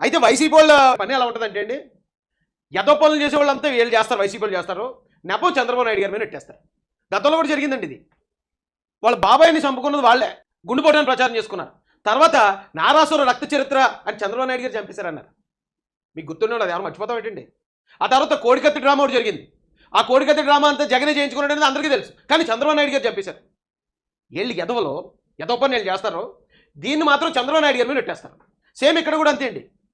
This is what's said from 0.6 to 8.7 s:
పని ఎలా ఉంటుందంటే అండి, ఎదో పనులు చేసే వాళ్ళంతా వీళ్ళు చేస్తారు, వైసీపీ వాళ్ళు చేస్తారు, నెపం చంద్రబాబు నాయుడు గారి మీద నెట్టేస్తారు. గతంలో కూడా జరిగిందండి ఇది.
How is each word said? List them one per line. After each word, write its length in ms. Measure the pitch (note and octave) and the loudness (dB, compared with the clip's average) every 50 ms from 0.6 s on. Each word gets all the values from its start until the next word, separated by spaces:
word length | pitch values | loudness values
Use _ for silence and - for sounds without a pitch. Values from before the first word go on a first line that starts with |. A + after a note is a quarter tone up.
| D#4 D4+ D4 C#4+ C4+ C4 B3+ - | 8 8 8 6 6 6 4 2
పని 140 | G3 G#3 C#4 | -2 -2 -2
ఎలా 120 | C4 B3 | 0 -2
ఉంటుందంటే 340 | A#3+ A#3 A3+ A3+ G#3 F#3+ G3+ | -2 -4 -4 -6 -6 -6 -6
అండి, 180 | G3+ A3 B3+ D4+ - _ _ _ _ _ _ _ _ _ _ _ _ _ _ _ _ _ C#3+ F#3 | -6 -6 -8 -10 -12 _ _ _ _ _ _ _ _ _ _ _ _ _ _ _ _ _ -6 0
ఎదో 140 | - C#4+ D4 | 2 2 4
పనులు 260 | D4 D#4 D4+ D4+ D4 | 4 4 2 2 2
చేసే 140 | D4 C#4+ D4 | 0 0 0
వాళ్ళంతా 320 | D4 C#4+ C#4+ C#4 - D4 D4 | 0 2 0 0 0 -2 0
వీళ్ళు 260 | B3+ A#3 A#3 A#3+ A3+ | 0 0 0 2 2
చేస్తారు, 260 | A3 A3 G#3+ B3 G3+ | 0 0 0 -2 -2
వైసీపీ 220 | G3+ G3 G#3 A3+ G#3 | -2 -2 -4 -4 -6
వాళ్ళు 140 | G3+ F#3+ F3 | -4 -4 -4
చేస్తారు, 280 | E3+ G3 F#3 F#3+ A3+ C4 - _ _ _ _ _ - | -6 -6 -8 -8 -10 -10 -12 _ _ _ _ _ -8
నెపం 260 | F3 G3 A3+ - F4+ | -6 -4 -2 -2 -2
చంద్రబాబు 360 | B3+ C4+ A#3+ A#3+ B3 B3 A#3+ | 0 0 -2 0 0 -2 0
నాయుడు 140 | A3+ G#3+ F#3 | 0 -2 -2
గారి 120 | G3 F#3+ | -2 -4
మీద 80 | G3 A3+ | -6 -6
నెట్టేస్తారు. 380 | G#3+ F3 - C#3 - - - _ _ _ _ _ _ _ _ _ _ - F#3+ | -8 -8 -12 -14 -18 -20 -20 _ _ _ _ _ _ _ _ _ _ -6 -4
గతంలో 220 | G#3+ - D4 D#4+ | -2 0 2 2
కూడా 120 | D#4+ E4 C#4 | 2 0 0
జరిగిందండి 380 | D4+ C#4+ C#4+ C#4+ C4+ A#3 F#3 | -2 -2 -2 -2 -4 -6 -8
ఇది. 120 | D3 B2 - _ _ _ _ _ _ _ _ _ _ _ _ _ _ | -10 -12 -16 _ _ _ _ _ _ _ _ _ _ _ _ _ _